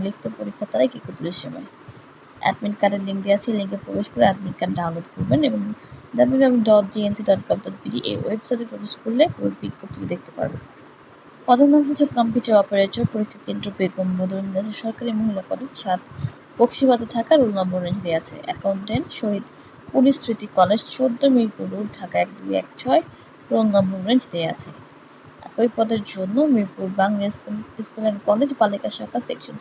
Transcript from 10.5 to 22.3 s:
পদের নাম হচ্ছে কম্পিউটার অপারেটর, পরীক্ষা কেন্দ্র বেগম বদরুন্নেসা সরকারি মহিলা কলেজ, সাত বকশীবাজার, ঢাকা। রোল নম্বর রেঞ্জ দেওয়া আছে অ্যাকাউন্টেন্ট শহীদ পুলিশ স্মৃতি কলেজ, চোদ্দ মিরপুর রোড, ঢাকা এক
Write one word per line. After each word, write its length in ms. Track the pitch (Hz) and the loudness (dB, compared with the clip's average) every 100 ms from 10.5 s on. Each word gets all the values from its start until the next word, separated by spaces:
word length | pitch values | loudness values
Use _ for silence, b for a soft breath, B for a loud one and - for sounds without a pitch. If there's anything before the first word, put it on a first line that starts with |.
| - - - - - - - - - - | -6 -14 -20 -20 -20 -20 -20 -20 -6 2
পদের 200 | 247 285 | 6 8
নাম 120 | 294 285 | 6 4
হচ্ছে 180 | 294 294 240 | 2 0 2
কম্পিউটার 380 | 233 226 226 214 | 0 0 4 4
অপারেটর, 420 | 196 202 196 - 233 | 4 2 0 0 -2
পরীক্ষা 260 | 220 214 - - | -2 -6 -8 -10
কেন্দ্র 220 | 202 208 196 | -8 -8 -2
বেগম 320 | 185 190 185 185 | -2 0 -2 -2
বদরুন্নেসা 540 | 185 190 196 190 214 214 | -2 -4 -6 -4 -6 -6
সরকারি 300 | 226 226 233 214 | -8 -6 -4 -2
মহিলা 240 | 110 196 - | -2 -2 -4
কলেজ, 220 | - 262 - | -8 -8 -8
সাত 180 | 208 180 - B B - - - | -4 -4 -4 B B -8 -10 2
বকশীবাজার, 540 | 240 - 262 240 226 240 | 2 4 4 4 0 -4
ঢাকা। 180 | 226 320 | 4 4
রোল 180 | 233 196 | 4 2
নম্বর 200 | 185 180 | -2 -2
রেঞ্জ 180 | 175 196 175 | -2 -4 -2
দেওয়া 140 | 165 | -2
আছে 140 | - 151 - | -4 -10 -10
অ্যাকাউন্টেন্ট 600 | - 196 196 202 233 359 - | -4 -2 -2 -2 -4 -4 -4
শহীদ 260 | 214 202 - B B B - | -4 -4 -6 B B B -4
পুলিশ 260 | 262 262 269 | 4 4 4
স্মৃতি 280 | - 220 208 - | 0 -6 -2 2
কলেজ, 240 | 185 214 - - | 4 2 0 -2
চোদ্দ 260 | 262 240 277 254 | 0 2 4 4
মিরপুর 300 | 220 - 190 | 4 -2 -8
রোড, 180 | 190 214 - | -6 -8 -10
ঢাকা 180 | 190 175 | -4 -2
এক 100 | 190 | -2